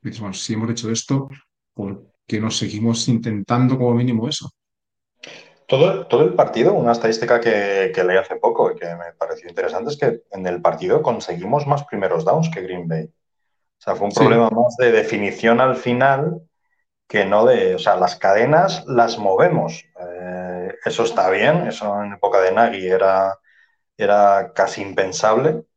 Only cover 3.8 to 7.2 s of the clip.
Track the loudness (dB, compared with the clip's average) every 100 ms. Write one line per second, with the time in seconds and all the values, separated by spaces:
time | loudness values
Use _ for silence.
3.8 | 0 0 0 -2 -4 -8 -10 _ _ _
4.8 | _ _ _ _ -20 -20 -20 _ _ 2
5.8 | 4 2 0 4 4 4 2 4 2 4
6.8 | 2 2 0 -2